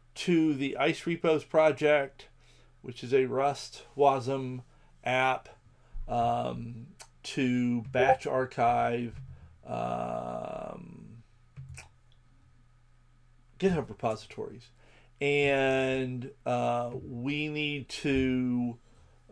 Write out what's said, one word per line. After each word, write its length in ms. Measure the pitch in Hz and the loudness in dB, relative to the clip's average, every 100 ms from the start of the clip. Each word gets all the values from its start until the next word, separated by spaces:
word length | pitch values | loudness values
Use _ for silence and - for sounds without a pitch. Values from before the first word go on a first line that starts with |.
| - - | -18 -4
to 380 | - 170 160 | 2 4 4
the 220 | 139 139 - | 2 -2 0
Ice 320 | 143 156 - | 0 0 -4
Repos 380 | 165 170 156 - | 0 2 2 2
project, 840 | 160 156 139 151 147 139 - - - - - - - | 4 4 6 4 4 2 -8 -20 -20 -20 -20 -20 -18
which 200 | - 117 | -16 -12
is 120 | 123 | 2
a 100 | 135 | 4
Rust 600 | 131 123 139 135 - - - - | 4 2 0 -2 -8 -16 -8 4
wasm 640 | 139 135 123 139 127 127 - - - - 120 | 4 4 0 -4 -4 -8 -14 -20 -20 -8 -2
app, 440 | 127 131 127 - - - - - - - | 2 2 0 -6 -20 -20 -20 -12 -10 -2
um, 800 | 120 117 120 123 120 117 117 131 - - _ | 0 2 0 -2 -6 -10 -12 -16 -20 -20 _
to 580 | - - 131 123 123 120 113 | -8 -2 0 2 2 0 -2
batch 340 | 131 131 - 147 | 2 4 4 2
archive, 960 | 131 127 - 120 120 120 120 120 110 131 - - - - | -2 -2 0 2 2 0 -2 -4 -10 -14 -18 -20 -20 -10
um, 1600 | 60 60 60 60 60 60 60 - - - - - - 53 117 - - - - 131 - - - - - - - - - - _ _ _ _ _ _ - _ - | -6 -4 -4 -4 -4 -6 -6 -6 -8 -10 -12 -14 -16 -18 -20 -20 -20 -20 -18 -16 -16 -20 -20 -20 -20 -20 -20 -20 -20 -20 _ _ _ _ _ _ -20 _ -2
GitHub 300 | 190 170 120 | 0 2 -2
repositories. 800 | 104 117 107 - - - - - - - - - - | -4 -4 -4 -8 -10 -10 -12 -20 -20 -20 -20 -20 -2
And, 1120 | 143 143 143 135 135 135 135 131 131 127 131 - 123 | 0 4 4 4 4 2 2 0 -2 -6 -10 -8 -2
uh, 460 | 123 120 120 120 | 0 0 0 -2
we 560 | 127 135 120 131 147 151 | -8 -10 -6 -4 -2 -2
need 400 | 151 147 143 127 | -2 -4 -4 -8
to, 880 | - 147 135 131 127 127 123 123 117 _ - - - - | -4 0 2 2 2 0 0 -2 -6 _ -20 -20 -20 -18